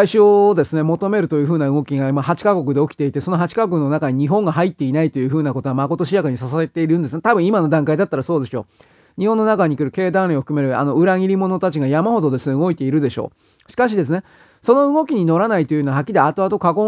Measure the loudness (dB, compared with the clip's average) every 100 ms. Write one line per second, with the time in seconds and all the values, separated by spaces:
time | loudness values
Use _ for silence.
0 | 4 6 6 6 4 4 0 0 0 -2
1 | -2 -2 0 0 0 0 0 -2 -2 -2
2 | -2 -2 -2 -2 0 0 0 0 0 -2
3 | -4 -4 -4 -2 -2 -2 0 0 0 -2
4 | -2 0 0 0 0 0 0 -2 -2 0
5 | 0 0 -2 0 -2 -4 -4 -2 -2 -2
6 | -2 -2 -2 -4 -4 -4 -4 -2 0 0
7 | -2 -4 0 2 2 2 2 0 0 0
8 | 0 -2 -2 -2 -2 -8 -10 _ -20 _
9 | _ -4 -2 2 2 2 0 0 -4 -2
10 | -2 0 0 0 -2 -2 -2 0 0 2
11 | 2 2 0 0 0 0 -2 -2 0 0
12 | 2 0 0 -2 -2 0 0 -2 0 0
13 | 0 -4 -8 _ _ _ _ -2 0 0
14 | -2 -2 -6 _ _ _ 2 4 4 2
15 | 0 0 2 2 2 0 0 -2 -2 -2
16 | 0 2 2 0 -2 0 0 0